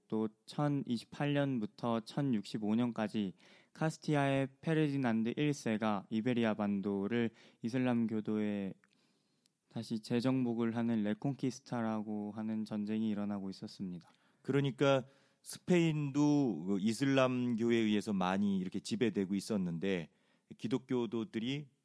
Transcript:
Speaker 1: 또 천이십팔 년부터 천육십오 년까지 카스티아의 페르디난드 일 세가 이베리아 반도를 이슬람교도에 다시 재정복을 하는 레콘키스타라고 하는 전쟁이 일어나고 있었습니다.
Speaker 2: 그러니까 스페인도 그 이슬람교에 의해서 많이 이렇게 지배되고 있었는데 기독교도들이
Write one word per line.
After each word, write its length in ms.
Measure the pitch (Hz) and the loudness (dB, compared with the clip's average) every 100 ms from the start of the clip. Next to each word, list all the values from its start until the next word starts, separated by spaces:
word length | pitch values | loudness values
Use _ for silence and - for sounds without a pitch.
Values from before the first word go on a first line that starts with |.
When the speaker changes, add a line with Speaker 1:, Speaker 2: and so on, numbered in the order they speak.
| _ | _
Speaker 1:
또 220 | 110 110 - - | -2 -2 -4 -10
천이십팔 880 | - 147 143 127 117 - - 147 | -2 0 0 -2 -4 -6 -4 0
년부터 640 | 143 139 127 104 - 120 113 | 0 0 0 -4 -4 -2 -2
천육십오 760 | 110 - 139 110 - 120 104 | -2 -2 0 0 -2 -4 0
년까지 600 | 110 120 113 107 110 98 - - - _ | 2 2 0 -2 -2 -4 -6 -16 -20 _
카스티아의 760 | - 160 - - 147 139 139 135 135 | -4 -4 -2 -2 2 2 2 -2 -4
페르디난드 720 | - 160 151 139 127 110 113 - | -2 2 2 2 2 2 0 0
일 180 | 151 | 0
세가 520 | 143 120 107 110 101 - | 0 -2 0 0 -2 -2
이베리아 440 | 110 117 120 113 | -2 0 2 2
반도를 760 | 104 101 101 98 98 101 120 117 - - _ | 2 0 0 0 -2 0 0 0 -4 -18 _
이슬람교도에 1120 | 117 127 127 117 113 110 104 107 104 101 95 - _ _ _ _ _ _ _ _ _ | -4 0 2 2 0 -2 -2 0 0 -2 -4 -8 _ _ _ _ _ _ _ _ _
다시 320 | 120 110 113 | -10 -6 -6
재정복을 800 | - 120 123 131 123 117 117 113 | -2 0 2 2 0 0 0 0
하는 260 | 117 113 | 0 2
레콘키스타라고 1300 | 104 107 139 131 131 120 - 123 113 110 107 107 104 | 0 0 -4 -2 -4 -4 -6 -4 -2 -2 -4 -6 -6
하는 320 | 107 110 110 | -6 -4 -4
전쟁이 460 | 107 107 104 110 110 | -4 -4 -2 0 0
일어나고 400 | 101 104 101 95 | 0 -2 -4 -6
있었습니다. 600 | 95 110 - 98 87 - _ _ _ | -8 -12 -8 -8 -8 -14 _ _ _
Speaker 2:
그러니까 600 | - 139 139 - 143 135 - _ _ _ | -2 0 0 2 4 4 2 _ _ _
스페인도 1200 | - - - 180 165 151 147 139 147 147 135 85 90 | -16 -8 2 4 4 2 0 2 4 4 2 0 0
그 140 | 98 | 0
이슬람교에 960 | 107 107 139 135 131 127 123 113 117 117 | 2 2 2 4 4 2 0 0 2 4
의해서 380 | 110 104 104 | 4 2 2
많이 440 | 98 90 95 104 95 | 0 2 2 2 0
이렇게 220 | 92 98 | -2 -6
지배되고 560 | - 113 117 104 92 98 | -4 0 0 2 0 -2
있었는데 720 | - 107 87 82 95 92 78 _ _ _ - 117 | -2 -2 -2 -2 -2 -2 -4 _ _ _ -20 -12
기독교도들이 1080 | 117 127 127 127 117 117 107 113 117 139 143 _ | -4 -4 -2 -2 -2 -4 -6 -6 -6 -6 -8 _